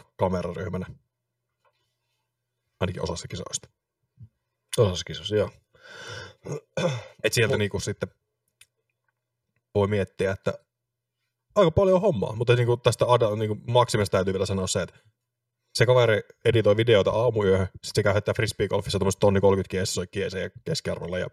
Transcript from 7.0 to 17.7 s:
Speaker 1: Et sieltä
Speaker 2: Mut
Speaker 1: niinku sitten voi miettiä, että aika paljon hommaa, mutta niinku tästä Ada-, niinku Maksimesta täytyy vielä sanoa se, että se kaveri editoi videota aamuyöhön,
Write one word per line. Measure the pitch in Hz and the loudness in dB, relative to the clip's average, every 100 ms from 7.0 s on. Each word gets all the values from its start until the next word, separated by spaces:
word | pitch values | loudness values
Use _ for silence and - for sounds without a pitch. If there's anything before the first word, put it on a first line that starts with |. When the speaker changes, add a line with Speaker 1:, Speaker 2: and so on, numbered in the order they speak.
| - - | -10 -6
Speaker 1:
Et | 110 | -4
sieltä | - 110 | 0 0
Speaker 2:
Mut | 104 | 0
Speaker 1:
niinku | 104 98 | -2 -4
sitten | - 101 - _ _ _ _ _ _ _ _ _ _ _ _ _ _ _ _ 104 | -6 -8 -10 _ _ _ _ _ _ _ _ _ _ _ _ _ _ _ _ 0
voi | 98 | 0
miettiä, | 104 95 - 95 | 0 -2 -4 -4
että | 98 - - _ _ _ _ _ _ _ _ _ - | -4 -6 -8 _ _ _ _ _ _ _ _ _ 2
aika | 180 | 4
paljon | 160 196 185 | 4 4 4
hommaa, | 208 123 - 107 | 2 0 -2 -2
mutta | 120 120 | 2 2
niinku | 120 120 | 2 2
tästä | - 113 120 | 0 2 2
Ada-, | 120 113 107 | 2 2 -2
niinku | 107 104 - | -4 -6 0
Maksimesta | 120 120 110 101 98 | 2 2 2 0 0
täytyy | 95 | 0
vielä | 95 95 | -2 -2
sanoa | 98 92 | -4 -4
se, | 101 | -4
että | 85 - _ _ _ _ _ _ _ - | -6 -10 _ _ _ _ _ _ _ 0
se | 120 | 4
kaveri | 127 117 104 - _ 117 | 4 4 2 -2 _ 0
editoi | 117 104 104 | 4 4 4
videota | 117 107 95 | 4 4 4
aamuyöhön, | 104 120 110 101 95 95 | 0 0 0 2 2 0